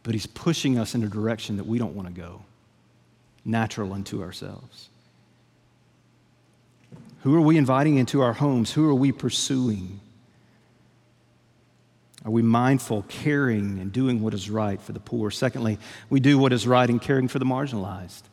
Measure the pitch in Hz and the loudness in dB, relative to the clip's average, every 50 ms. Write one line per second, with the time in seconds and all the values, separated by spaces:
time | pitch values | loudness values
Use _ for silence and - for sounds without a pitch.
0 | _ 117 110 107 - - _ - - 170 160 - - 139 131 120 110 - - 120 | _ -2 -4 -4 -4 -8 _ -4 -2 -2 -2 0 0 0 0 0 -2 -2 -2 -4
1 | 110 104 95 107 107 113 117 110 - - 107 98 87 92 113 117 117 87 73 101 | -4 -2 -4 -4 -2 -2 -4 -4 -6 -8 -8 -6 -4 -4 -2 -2 -2 -4 -6 -10
2 | 92 90 87 90 82 87 92 101 - _ _ _ _ _ _ _ _ _ _ _ | -12 -12 -12 -14 -14 -16 -16 -20 -20 _ _ _ _ _ _ _ _ _ _ _
3 | _ _ _ _ _ _ _ _ _ 107 113 113 113 110 - - 104 92 98 98 | _ _ _ _ _ _ _ _ _ -2 0 0 0 -2 -2 -6 -6 -6 -6 -8
4 | 95 - 107 107 90 87 87 - 98 98 98 92 - 120 - - - _ _ _ | -8 -8 -8 -8 -8 -10 -12 -12 -14 -14 -14 -16 -18 -20 -20 -20 -20 _ _ _
5 | _ _ _ _ _ _ _ _ _ _ _ _ _ _ _ _ _ _ _ _ | _ _ _ _ _ _ _ _ _ _ _ _ _ _ _ _ _ _ _ _
6 | _ _ _ _ _ _ _ _ _ _ _ _ _ _ _ _ _ _ - - | _ _ _ _ _ _ _ _ _ _ _ _ _ _ _ _ _ _ -20 -20
7 | - - - - - 135 147 170 156 151 170 160 139 120 131 135 143 156 147 135 | -20 -20 -20 -4 0 2 4 6 6 6 6 6 4 4 4 4 4 4 4 4
8 | 123 - - 139 131 120 110 - 143 143 135 120 110 - - 147 156 156 139 127 | 2 2 2 2 2 2 2 0 0 0 2 0 0 0 0 2 2 4 4 4
9 | 135 139 135 - - 123 - - - - 139 131 127 120 107 98 92 90 95 98 | 2 2 0 -2 -4 -4 -4 -4 -4 -2 -2 -2 0 -2 -2 -4 -6 -12 -14 -16
10 | - - _ _ _ _ _ _ _ _ _ _ _ _ _ _ _ _ _ _ | -18 -20 _ _ _ _ _ _ _ _ _ _ _ _ _ _ _ _ _ _
11 | _ _ _ _ _ _ _ _ _ _ _ _ _ _ _ _ _ _ _ _ | _ _ _ _ _ _ _ _ _ _ _ _ _ _ _ _ _ _ _ _
12 | _ _ _ - - 110 113 117 113 113 117 120 123 131 139 127 - - 113 104 | _ _ _ -12 -6 -2 0 2 4 4 4 4 4 4 2 2 0 -2 -4 -4
13 | 95 - - - - 151 147 143 139 127 113 104 101 101 98 95 92 98 95 123 | -4 -8 -12 -4 -2 0 0 2 2 2 0 0 -2 -2 -4 -6 -6 -4 -2 -2
14 | 131 131 123 113 110 110 107 101 90 101 107 110 107 101 98 92 - - - - | 0 0 0 0 -2 -2 -4 -6 -6 -4 -4 -2 -2 -2 -4 -6 -8 -12 -14 -14
15 | - - 120 117 107 104 - - 135 127 - 135 117 110 107 - - - - - | -10 -6 -4 -4 -4 -4 -2 -2 -2 -2 -2 -2 -2 -2 -2 -4 -8 -18 -20 -20
16 | - - 139 135 127 139 143 135 135 131 127 117 104 120 127 123 123 120 120 117 | -4 0 2 4 6 6 6 6 6 4 4 2 2 4 4 4 6 4 2 0
17 | - - 139 135 127 123 - 135 127 131 127 131 147 135 120 104 92 87 92 95 | 0 0 0 2 2 0 -2 -2 -2 0 0 -2 -4 -4 -6 -6 -6 -6 -8 -10
18 | 92 90 - - - _ | -12 -14 -18 -20 -20 _